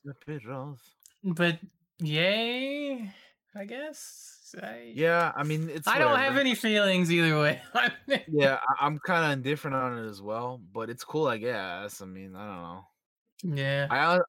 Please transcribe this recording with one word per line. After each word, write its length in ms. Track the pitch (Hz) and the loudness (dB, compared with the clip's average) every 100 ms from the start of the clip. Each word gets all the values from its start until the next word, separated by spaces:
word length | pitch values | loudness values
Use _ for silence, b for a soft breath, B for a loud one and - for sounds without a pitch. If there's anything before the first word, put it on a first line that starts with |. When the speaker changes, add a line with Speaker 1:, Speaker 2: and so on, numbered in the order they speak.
| 143 | -16
Speaker 1:
Sephiroth. 760 | 131 - 151 110 135 143 135 _ _ - _ | -16 -12 -12 -8 -10 -10 -14 _ _ -20 _
Speaker 2:
but 340 | 190 170 175 165 - _ _ - | -4 2 2 0 -8 _ _ -8
yay, 1080 | 156 151 180 214 233 247 269 285 285 262 202 B B B _ 202 | -2 2 2 2 0 -2 -4 -4 -6 -6 -8 B B B _ -14
I 80 | 202 | -12
guess. 880 | 247 302 294 - - - - - - | -10 -12 -14 -18 -18 -20 -20 -20 -14
I, 300 | 104 117 120 | -12 -12 -12
Speaker 1:
Yeah, 380 | 117 165 170 160 - | 0 4 4 2 0
I 80 | |
mean, 260 | 147 156 160 | -2 -2 -2
it's 180 | 151 - | -4 0
Speaker 2:
I 100 | 254 | 4
don't 100 | 302 262 | 4 4
have 160 | 269 | 2
Speaker 1:
whatever. 60 | 262 | 2
Speaker 2:
any 120 | 262 | 2
feelings 560 | 226 226 208 202 185 170 | 2 2 4 4 4 4
either 280 | 170 165 151 | 4 6 6
way. 220 | 147 147 - | 4 2 -2
<laughs> 540 | 240 240 - - 269 - | 0 0 -2 -2 -2 0
Speaker 1:
Yeah, 320 | 151 139 135 | 4 4 4
I, 240 | 127 131 143 | 0 0 0
I'm 140 | 151 - | -2 0
kinda 260 | 170 156 | 2 4
indifferent 440 | 135 127 147 147 135 | 0 0 -2 -2 -2
on 220 | 127 120 | -2 -4
it 100 | 110 | -8
as 120 | 98 | -10
well, 360 | 101 110 123 127 | -6 -4 -4 -8
but 320 | 90 113 113 | -12 -8 -8
it's 160 | 120 - | -8 -4
cool, 220 | 151 147 | 0 0
I 100 | 113 | 0
guess. 640 | 117 113 95 87 101 - | -2 -4 -4 -6 -8 -12
I 40 | 95 | -14
mean, 300 | 95 95 92 | -14 -14 -14
I 100 | 104 | -12
don't 160 | 92 85 90 98 _ _ _ _ _ 180 | -12 -12 -14 -18 _ _ _ _ _ -4
know. 20 | 139 | -2
Speaker 2:
Yeah. 260 | 139 139 139 | 0 0 0
Speaker 1:
I 140 | 127 | 2
hon-, 180 | 160 180 | 4 4